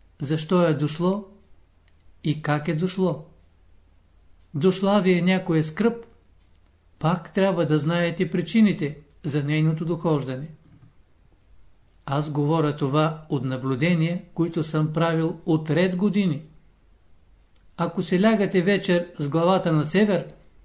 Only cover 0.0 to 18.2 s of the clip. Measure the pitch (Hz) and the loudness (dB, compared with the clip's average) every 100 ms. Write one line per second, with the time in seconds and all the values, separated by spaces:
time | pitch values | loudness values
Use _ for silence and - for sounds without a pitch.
0 | _ - 139 160 - 180 170 143 147 - | _ -12 -4 -4 0 2 2 2 -2 0
1 | 180 208 - - _ - _ _ _ _ | 0 -2 -6 -20 _ -20 _ _ _ _
2 | - - 151 156 156 151 160 160 185 190 | -20 -6 -4 -4 -2 -2 -2 -4 -4 -2
3 | 180 160 - - _ _ _ - _ _ | -2 -2 -12 -20 _ _ _ -20 _ _
4 | _ _ _ - _ 147 185 185 196 208 | _ _ _ -20 _ 0 0 2 2 2
5 | 185 175 180 185 180 160 156 - 233 233 | 4 2 2 0 2 0 0 0 -2 -2
6 | - - _ _ _ _ _ _ _ - | -14 -20 _ _ _ _ _ _ _ -4
7 | 156 175 - 196 190 175 160 156 151 175 | -2 -2 -4 0 0 2 0 2 2 0
8 | 170 165 180 175 170 226 208 156 143 - | -2 -2 -2 -2 0 4 4 4 -4 -8
9 | - _ 147 147 143 156 156 160 165 160 | -20 _ -4 -2 0 2 2 0 -4 -2
10 | 170 147 127 131 156 - _ - - _ | 0 0 -2 -8 -10 -16 _ -20 -20 _
11 | _ _ _ _ _ - - - _ _ | _ _ _ _ _ -20 -20 -20 _ _
12 | - 139 151 147 147 160 151 147 139 151 | -4 -2 -2 -2 0 2 0 0 0 2
13 | 160 156 - 143 127 131 131 123 165 170 | 0 -2 -6 -4 -2 -4 -2 0 2 2
14 | 165 180 - - 170 165 151 156 156 165 | 0 -2 -8 -4 -2 -2 -2 -2 -2 0
15 | 165 160 160 160 - 156 156 151 190 180 | 0 2 -2 -4 -2 -2 2 0 2 0
16 | 208 208 185 147 - - _ _ _ _ | 0 2 0 -2 -8 -20 _ _ _ _
17 | _ - _ _ _ _ - - 170 190 | _ -20 _ _ _ _ -20 -6 -4 -2
18 | 180 185 | 0 2